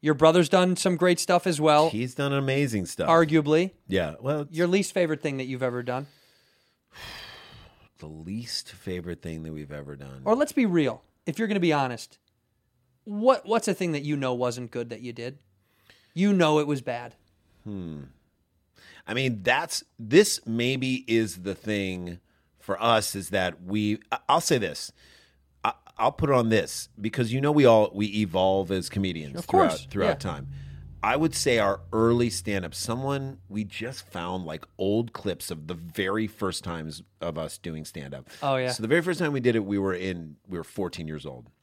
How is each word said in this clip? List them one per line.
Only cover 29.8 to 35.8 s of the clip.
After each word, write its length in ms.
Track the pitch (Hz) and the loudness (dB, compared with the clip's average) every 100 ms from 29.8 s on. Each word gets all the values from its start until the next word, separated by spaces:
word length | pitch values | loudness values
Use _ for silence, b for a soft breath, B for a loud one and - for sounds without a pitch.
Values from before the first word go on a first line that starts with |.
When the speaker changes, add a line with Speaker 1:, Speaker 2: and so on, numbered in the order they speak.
| 67 | -6
Speaker 2:
throughout 380 | 98 92 - | -2 0 0
Speaker 1:
yeah. 80 | 92 | -4
Speaker 2:
time. 160 | 73 - B B B B - | -8 -10 B B B B -4
I 120 | 104 131 | -2 0
would 180 | 160 | 0
say 260 | - 139 117 | 0 2 4
our 220 | 101 98 - | 2 0 -2
early 360 | 110 113 120 120 | 2 4 4 0
stand-up, 440 | - - 98 87 - | -2 -4 -4 -4 -8
someone, 640 | - 117 135 139 135 135 - | -6 -4 -2 -4 -6 -12 -10
we 160 | 104 | -8
just 420 | 104 - 113 135 - | -6 -8 -10 -10 -12
found, 380 | 90 87 92 82 | -8 -6 -6 -6
like, 200 | 80 - - | -10 -14 -4
old 360 | 95 107 117 | 0 0 0
clips 360 | - 101 85 - | -6 -6 -6 -8
of 160 | 80 76 | -10 -10
the 60 | |
very 540 | 87 | -10